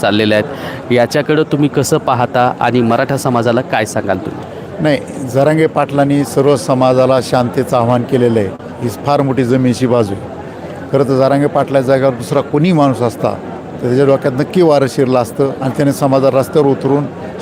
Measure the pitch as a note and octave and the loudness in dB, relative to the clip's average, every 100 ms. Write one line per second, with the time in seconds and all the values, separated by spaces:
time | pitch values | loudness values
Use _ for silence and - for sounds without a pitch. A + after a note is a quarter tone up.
0 | A2 G#2 G#2+ G#2+ A2 - - - - A#2+ | 0 2 2 2 0 -6 -10 -12 0 2
1 | A#2+ D3+ C#3 D3+ D#3 C#3+ D3 D3 C3 D#3 | 2 0 0 0 0 0 0 0 0 0
2 | - B2 A#2+ B2+ B2 - A#2+ A#2+ A#2 A#2 | 0 0 0 2 0 0 0 2 2 2
3 | C3+ C#3 C#3 B2 A#2 A#2 C3 B2 A2 A2+ | 0 -2 0 0 2 0 0 -2 -2 -4
4 | G2+ F#2+ F#2+ - - - - - D#3 C#3+ | -2 -4 -6 -10 -12 -14 -14 -4 -2 -2
5 | - - C3 A#2+ C#3 D#3 D#3+ D3+ C#3+ C#3+ | -4 -10 -4 0 2 2 2 0 -2 0
6 | C#3 C#3+ C3 - C#3+ C#3+ - C#3 B2+ B2+ | 2 0 0 2 2 2 0 2 2 4
7 | C3 C3 A#2 C3 B2 - B2 C3 A#2 B2 | 4 2 2 0 0 -2 0 0 2 0
8 | G#2+ B2 A#2+ A2+ F#2+ F#2 - - A#2+ G#2 | 0 0 2 2 -2 -6 -14 -8 -8 -4
9 | C3+ C#3+ C#3 B2+ B2 B2+ B2+ A2+ B2+ A#2+ | 0 0 0 0 0 2 2 0 2 2
10 | G#2 G2 - - - - - - - C3+ | 0 -4 -8 -14 -14 -14 -14 -14 -4 0
11 | C3+ C3+ C3 C#3 D3 D3 B2+ C#3 B2+ C3+ | 2 2 2 2 0 0 0 0 2 2
12 | C3+ A#2+ A#2+ D3 B2+ D3 E3+ E3 C#3 A#2+ | 2 -2 -2 -2 0 0 2 4 2 2
13 | A#2+ - A#2 G#2 - - - - B2 B2 | -2 -2 -4 -4 -8 -12 -14 -6 -2 2
14 | C#3 C3+ D3 B2+ D3 F#3 E3+ C#3+ C3+ - | 4 2 0 -2 -2 2 4 4 2 0
15 | B2+ B2+ A2+ - C#3 C#3 C#3 A#2+ C#3+ C3+ | 0 2 0 -2 -2 -2 -4 0 0 0
16 | C#3+ C3+ C3+ C3 B2+ D#3+ C#3 C3 C3+ C#3+ | 2 2 2 2 2 2 2 2 0 0
17 | C#3+ - - - | -2 -8 -12 -4